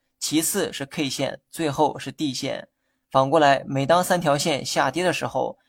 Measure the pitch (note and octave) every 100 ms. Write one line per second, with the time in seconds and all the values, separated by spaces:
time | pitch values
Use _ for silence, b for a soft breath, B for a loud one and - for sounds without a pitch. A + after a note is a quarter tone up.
0 | _ _ - D3 D#3+ G#3 E3 - C3+ -
1 | C#3 - - - _ - D#3+ C#3 D3 C3+
2 | C3+ - D3+ B2+ C3+ A2+ - _ _ _
3 | _ C3+ C3+ D#3+ C#3+ C3+ - C#3 C3+ F3
4 | F3+ F3+ E3+ D3 E3+ C#3+ - E3+ C#3 C3
5 | F3+ - C3 C3 B2 -